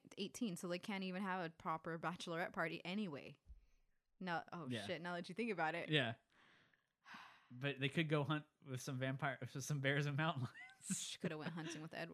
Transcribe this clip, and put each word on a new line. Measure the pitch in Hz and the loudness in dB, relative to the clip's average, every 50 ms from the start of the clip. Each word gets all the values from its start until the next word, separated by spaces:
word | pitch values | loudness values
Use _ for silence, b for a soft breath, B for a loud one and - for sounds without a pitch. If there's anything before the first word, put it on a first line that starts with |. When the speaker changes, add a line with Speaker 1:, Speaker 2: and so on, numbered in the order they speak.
| _ - - | _ -14 -6
Speaker 1:
eighteen, | - 202 - - - 247 208 170 | -4 -4 -4 -2 -2 -2 0 0
so | - - | -2 -2
they | 175 175 180 | -2 -2 -2
can't | - 214 202 190 190 | -2 -2 -2 -2 -2
even | 185 180 185 | -2 -2 0
have | 202 190 180 190 170 | 0 0 0 0 0
a | 160 | -2
proper | - _ - 180 160 160 - 170 165 165 | -4 _ -2 0 0 0 0 -4 -4 0
bachelorette | 170 160 175 - - 180 165 165 185 220 | 0 -2 -2 -2 -4 -2 0 0 0 0
party | - 190 165 165 165 - - | 2 0 0 0 0 -2 -2
anyway. | 170 185 214 214 175 143 110 73 90 143 - _ - - - - - - _ _ _ _ _ _ _ _ - | -2 0 0 0 -2 -2 -6 -8 -10 -14 -16 _ -18 -18 -18 -18 -20 -20 _ _ _ _ _ _ _ _ -6
No, | 185 180 170 160 - - | -2 0 0 0 0 -2
oh | - 170 156 127 | -6 -6 -2 -2
Speaker 2:
Yeah. | 123 110 101 | -2 -2 0
Speaker 1:
shit! | - 175 147 | 0 -2 -2
Now | 170 175 175 | -2 -2 -2
that | 175 175 - | -2 -4 -4
you | 170 | -2
think | - 240 233 | -2 0 0
about | 196 170 160 156 160 | 2 4 4 2 2
it, | 170 - 156 | 0 2 6
Speaker 2:
Yeah. | 156 147 123 117 117 - _ _ b b b b b b b b b b b b b _ B B B B B B B B B B | 6 6 6 6 0 -4 _ _ b b b b b b b b b b b b b _ B B B B B B B B B B
But | 123 123 135 143 139 147 | -10 -2 0 0 0 2
they | 170 139 | 0 2
could | - 170 160 147 | 4 2 4 6
go | 156 147 139 | 6 4 6
hunt | 135 156 151 151 _ _ _ - 143 | 4 2 0 0 _ _ _ -8 -6
with | 127 123 | -6 -4
some | - 151 135 127 | -4 -4 -2 0
vampire, | 131 135 139 135 156 139 123 - 123 - - | 0 0 0 2 0 0 0 0 -4 -4 -4
with | 135 - | -6 -2
some | - 151 139 | 0 0 2
bears | 131 139 143 139 143 | 4 4 6 6 4
and | 147 139 | 2 2
mountain | 139 156 165 156 131 123 | 4 2 2 2 2 -2
lions. | - - | -2 -4
<laughs> | - - - - - - - 196 | -10 -16 -16 -16 -12 -4 -4 -2
Speaker 1:
She | - - - - - | -2 -2 -4 -4 -2
coulda | - 165 156 | -2 -2 -2
went | 156 151 165 | 0 -4 -4
hunting | 165 170 156 165 170 156 | -2 -2 -4 -4 -4 -6
with | 151 151 - | -8 -6 -4
Ed-, | - 165 165 | -6 -6 -6